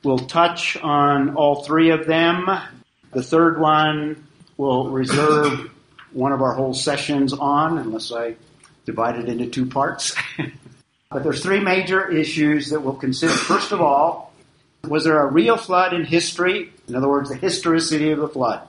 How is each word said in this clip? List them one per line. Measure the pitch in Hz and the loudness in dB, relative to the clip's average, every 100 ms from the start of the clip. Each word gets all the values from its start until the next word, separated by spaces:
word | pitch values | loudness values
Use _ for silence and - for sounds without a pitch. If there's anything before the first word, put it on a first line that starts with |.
We'll | 147 127 | 0 0
touch | 123 165 170 170 - - | 0 2 2 2 -6 -4
on | 156 147 143 143 139 143 | -2 2 2 2 0 2
all | 147 139 | 2 2
three | 139 160 165 | 0 2 4
of | 160 156 | 4 2
them. | 160 170 180 180 185 - - _ _ _ | 2 2 0 -2 -4 -6 -20 _ _ _
The | 131 | -6
third | 127 160 165 156 | 0 4 4 4
one | 156 156 156 151 151 151 - _ - - | 2 4 2 0 -6 -8 -16 _ -20 -6
we'll | 139 127 131 | 0 0 0
reserve | 131 127 135 151 151 147 127 - - _ | -2 -2 2 4 4 2 -2 -10 -20 _
<coughs> | - - | -20 -14
one | 131 131 | -4 -2
of | 135 | 0
our | 131 | 0
whole | 123 135 | 0 -2
sessions | 131 - 139 - 143 135 | -2 -2 -4 -2 0 0
on, | 139 143 143 160 165 | 0 0 2 0 -2
unless | 117 110 - | -4 -8 -8
I | 117 117 113 _ _ _ _ - | -6 -6 -8 _ _ _ _ -10
divide | 110 113 120 | -4 -2 -2
it | 120 | -6
into | 117 120 | -6 -6
two | - 127 | -4 -4
parts. | 135 143 - - - - - | -2 -2 -2 -8 -6 -8 -8
<laughs> | 139 - - - _ _ _ | -10 -10 -20 -20 _ _ _
But | 139 | -4
there's | 143 135 | -4 -4
three | 180 196 | 0 0
major | 202 185 185 190 190 | 2 0 2 0 0
issues | 160 156 160 151 151 139 | -2 0 0 2 2 0
that | 151 | -4
we'll | 135 135 | -2 -4
consider. | 127 131 165 | -4 0 0
First | 147 - 185 - | 0 0 0 0
of | 202 | 0
all, | 156 139 160 175 - _ _ _ _ _ | 4 4 2 0 -12 _ _ _ _ _
was | - 151 156 | -4 0 4
there | 156 | 4
a | 139 | 4
real | 151 220 226 | 4 4 2
flood | - 185 185 | 2 2 2
in | 175 | 0
history? | 143 165 165 - 180 202 180 _ - | 0 0 0 -2 0 0 -6 _ -8
In | 123 | -2
other | 139 | 0
words, | 139 135 | 0 -2
the | 131 | -4
historicity | 185 175 170 165 160 156 151 | -4 -2 0 0 0 0 0
of | 147 | 0
the | 147 | -2
flood. | 135 120 98 | -2 -2 -2